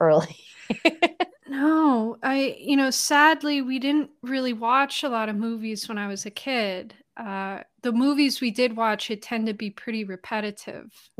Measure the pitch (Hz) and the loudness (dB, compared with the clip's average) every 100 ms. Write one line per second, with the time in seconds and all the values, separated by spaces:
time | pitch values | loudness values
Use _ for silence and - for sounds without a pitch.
0 | 165 151 - - - - - - 339 320 | 6 6 2 -10 -20 -20 -8 0 0 2
1 | 339 - 339 _ - 269 302 320 302 240 | 0 0 -6 _ -10 0 2 4 4 4
2 | 220 240 262 269 269 - - 277 269 - | 0 -4 -2 0 0 -4 0 2 2 0
3 | - 294 302 311 294 285 254 262 277 302 | 2 6 6 4 0 -2 -2 -2 0 0
4 | 285 _ 247 269 254 220 226 262 277 - | 0 _ -6 -2 -2 -2 2 2 2 -2
5 | 294 226 220 208 226 226 220 208 - 208 | -2 -2 -2 -2 -4 -4 -6 -8 -8 -6
6 | 202 196 202 - 277 254 202 185 220 - | -6 -8 -10 -10 -4 -2 -2 -4 -10 -20
7 | _ - 220 196 190 196 - _ 247 226 | _ -14 -10 -6 -8 -10 -14 _ -2 2
8 | 277 285 277 - 247 208 247 220 226 208 | 2 4 2 2 -2 0 0 2 0 0
9 | - 220 - 226 220 208 208 - - 220 | -4 -8 -6 -4 -4 -4 -8 -10 -8 -6
10 | 196 185 - 214 208 208 - - - - | -6 -10 -6 -6 -6 -8 -14 -16 -16 -20
11 | _ | _